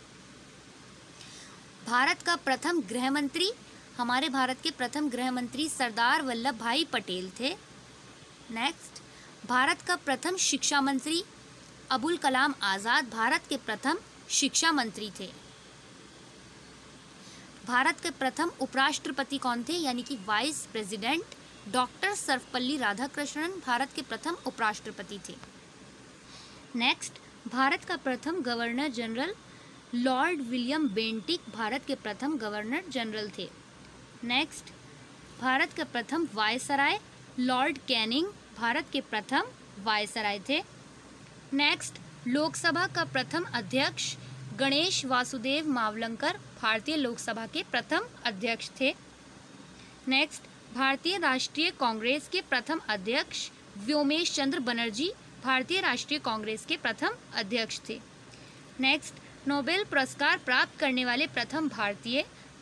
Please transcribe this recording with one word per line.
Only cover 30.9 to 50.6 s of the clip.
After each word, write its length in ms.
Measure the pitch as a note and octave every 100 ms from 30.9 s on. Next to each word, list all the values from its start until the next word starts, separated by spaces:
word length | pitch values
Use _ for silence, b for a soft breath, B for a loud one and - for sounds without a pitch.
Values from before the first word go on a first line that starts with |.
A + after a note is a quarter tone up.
| G3 A3+ A3+ A#3+ E4+ - G#3+
भारत 300 | G#3+ B3+ C4
के 100 | C4
प्रथम 420 | G#3+ G#3 C#4 D4
गवर्नर 460 | G#3+ G#3 G#3+ D4+ F#4
जनरल 400 | B3+ A3+ G#3+ G#3 -
थे। 120 | F3 - - - - - - -
Next, 500 | A#3+ B3+ D#4 - - - - - - - - -
भारत 320 | B3+ C4+ E4+
का 100 | -
प्रथम 440 | D4 A#3+ A3+ D#4 E4
वायसराय 640 | G#3+ G#3+ B3 - C#4 C#4+ G4+ - - - -
लॉर्ड 380 | B3 B3+ C4 C4+
कैनिंग 500 | - A#3+ A3 C4+ G4 - - -
भारत 320 | A#3 C#4 D4
के 80 | C#4
प्रथम 500 | - A3 G#3 C#4 B4 - - G3+
वायसराय 580 | G#3+ G#3+ G#3+ A#3 G#3 G3+ F#3
थे। 120 | D4+ - - - - - - - - -
Next, 460 | C#4 D4 F4+ - - - - A#3+
लोकसभा 600 | C#4 D#4 - E4+ D#4+ F#4+
का 160 | F4
प्रथम 420 | D#4+ C4 - D#4+ F#4
अध्यक्ष 600 | A#3+ F#3 B3+ D#4+ - - - B B - G#3
गणेश 460 | C4+ C#4 F4+ - C4
वासुदेव 600 | B3+ B3 C4 B3+ D4 D4+
मावलंकर 720 | B3 G#3+ G#3+ A3+ A3+ D4 - - -
भारतीय 340 | A3+ A3 A3 D#4
लोकसभा 500 | B3 A#3 - A3 A3+
के 180 | D#4+
प्रथम 440 | - A#3+ - D#4+ A#4+ - A#3+
अध्यक्ष 440 | F#3+ A#3 A3+ - -
थे। 140 | C4+ F#4 - - - - - - - - B B -
Next, 340 | C4+ D#4 - - -